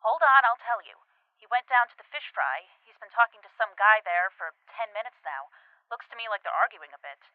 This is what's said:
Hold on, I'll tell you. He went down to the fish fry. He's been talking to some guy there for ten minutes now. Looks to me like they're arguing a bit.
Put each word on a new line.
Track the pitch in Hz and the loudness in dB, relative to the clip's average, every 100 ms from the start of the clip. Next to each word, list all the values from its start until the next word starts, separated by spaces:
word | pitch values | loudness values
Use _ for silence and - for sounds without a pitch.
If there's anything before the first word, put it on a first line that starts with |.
Hold | 220 240 | -2 2
on, | 320 269 254 | 4 6 4
I'll | 233 | 0
tell | - 233 | -4 -8
you. | - - _ _ _ _ | -8 -20 _ _ _ _
He | 214 | _
went | 240 247 | -6 0
down | 247 240 | 0 0
to | _ | _
the | - | -14
fish | 294 - | -14 -14
fry. | - 139 135 180 _ | -6 -4 -4 -10 _
He's | _ 214 | _ _
been | 208 | -18
talking | 208 233 208 | -2 -2 _
to | 196 _ | -20 _
some | 220 - | -8 0
guy | 202 214 | 2 2
there | - 175 180 | 2 -2 -2
for | _ 165 - _ | _ -16 -16 _
ten | - 226 208 | -12 -12 -10
minutes | 226 _ | -12 _
now. | - 139 139 _ _ _ _ | -14 -14 -14 _ _ _ _
Looks | 233 - | -16 -2
to | 233 | -2
me | 226 | 0
like | 202 | -2
they're | 180 - | -2 0
arguing | 220 220 147 143 | 0 -2 -20 -20
a | |
bit. | 143 139 _ | -18 -18 _